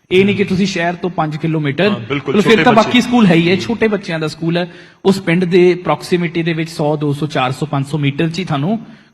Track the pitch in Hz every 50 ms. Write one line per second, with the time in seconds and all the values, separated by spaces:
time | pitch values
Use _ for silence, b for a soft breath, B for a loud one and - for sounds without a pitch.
0 | _ - 180 185 202 202 196 185 202 - 190 170 202 190 - 170 170 175 175 170
1 | - 180 175 170 156 151 151 151 - 165 156 160 147 143 135 151 185 208 208 120
2 | 117 113 139 143 - 139 135 214 180 156 220 208 - - - 220 214 - - 247
3 | - 247 247 247 220 175 175 165 170 170 190 185 - - 233 214 226 220 208 185
4 | - - 165 160 156 156 160 - 165 165 170 175 180 170 B B B B B B
5 | B 190 196 190 190 170 165 185 185 170 185 180 180 180 175 175 180 165 147 -
6 | - - 185 175 175 160 165 170 160 170 160 156 160 160 - - 156 147 156 151
7 | 151 147 139 143 156 147 - 147 127 127 131 - 156 139 - 139 135 135 - 151
8 | 143 143 139 139 165 165 165 - 185 - 156 139 139 185 226 220 B B B B
9 | B B